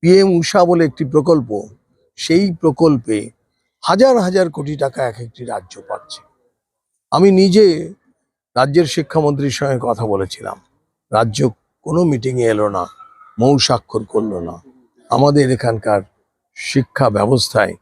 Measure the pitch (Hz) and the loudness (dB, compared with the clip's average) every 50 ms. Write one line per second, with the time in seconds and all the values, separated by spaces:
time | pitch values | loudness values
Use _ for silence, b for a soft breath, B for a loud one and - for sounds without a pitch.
0 | - 170 180 196 196 196 185 170 165 - - 208 180 175 180 170 165 151 120 - | 4 6 4 6 4 4 2 0 0 0 2 2 2 4 4 2 2 0 -2 -4
1 | 160 135 143 156 143 175 170 156 120 117 107 104 104 - 104 _ _ _ _ _ | -8 -2 -2 -2 2 2 2 0 0 -4 -8 -8 -10 -10 -18 _ _ _ _ _
2 | _ _ _ - - - 165 175 202 196 175 160 - 160 135 - 170 160 147 127 | _ _ _ -14 -6 0 0 0 0 0 -4 -2 -2 -2 0 2 2 2 2 0
3 | 113 - 110 104 104 113 _ _ _ _ _ _ _ _ _ _ - - 170 190 | -2 -4 -4 -4 -4 -8 _ _ _ _ _ _ _ _ _ _ -4 -2 2 4
4 | 247 269 262 240 190 180 185 190 185 170 151 - 147 139 151 139 139 139 131 - | 4 4 4 2 0 0 0 0 0 0 -2 -10 -8 -8 -6 -4 -6 -6 -4 -4
5 | 135 123 110 117 120 117 _ - 123 120 110 107 92 90 - 98 - - 101 - | -6 -6 -6 -8 -16 -18 _ -16 -12 -10 -10 -10 -10 -14 -20 -20 -14 -12 -12 -12
6 | - _ - - _ _ _ _ _ _ _ _ _ _ _ _ _ _ _ _ | -12 _ -20 -20 _ _ _ _ _ _ _ _ _ _ _ _ _ _ _ _
7 | _ _ - 147 180 202 190 185 190 196 175 208 214 190 165 156 165 160 196 _ | _ _ 0 2 4 4 6 4 4 4 6 6 6 4 4 0 -4 -10 -14 _
8 | _ _ _ _ _ _ _ _ _ _ _ 120 131 139 139 170 175 147 - - | _ _ _ _ _ _ _ _ _ _ _ -2 0 2 2 2 0 2 0 -4
9 | 156 - - 160 156 147 147 135 139 143 120 - 143 139 135 123 107 117 117 - | -6 -2 -2 0 0 0 0 -2 -4 -4 -4 -4 -4 -4 -4 -4 -2 -4 -4 -4
10 | 117 110 101 95 95 90 - - - 101 - - _ _ _ _ _ _ _ _ | -2 -4 -2 -2 -4 -6 -8 -12 -12 -12 -12 -14 _ _ _ _ _ _ _ _
11 | _ _ - 107 117 117 104 - 139 123 110 _ _ _ _ _ _ 151 156 165 | _ _ -2 -2 0 0 -2 -2 -4 -4 -4 _ _ _ _ _ _ -6 -2 0
12 | 180 165 147 127 113 131 127 123 120 113 110 104 107 104 101 95 87 87 - _ | 0 0 0 -2 -4 -4 -4 -2 0 0 0 0 0 -2 -2 -4 -6 -8 -10 _
13 | - _ _ _ - _ _ - 113 131 143 139 - - 135 117 _ _ - 113 | -20 _ _ _ -20 _ _ 0 2 2 4 2 2 0 -2 -2 _ _ -8 -8
14 | 107 98 - 113 107 110 98 90 85 82 85 85 _ - _ _ _ _ _ _ | -8 -4 -4 -4 -4 -2 -6 -8 -8 -10 -12 -16 _ -20 _ _ _ _ _ _
15 | _ _ 117 123 135 143 143 147 139 127 131 117 - 123 113 110 - 113 107 101 | _ _ 0 2 2 4 4 4 2 2 0 -2 -2 -4 -4 -4 -2 -2 -2 -2
16 | 95 _ _ _ _ _ _ _ _ _ _ - - - - 135 127 _ _ - | -2 _ _ _ _ _ _ _ _ _ _ -14 -12 -4 -2 -2 -2 _ _ 0
17 | 139 120 104 101 101 107 135 123 - - - 110 104 90 90 - | 0 0 2 2 2 2 2 0 0 -2 0 0 0 0 -2 -10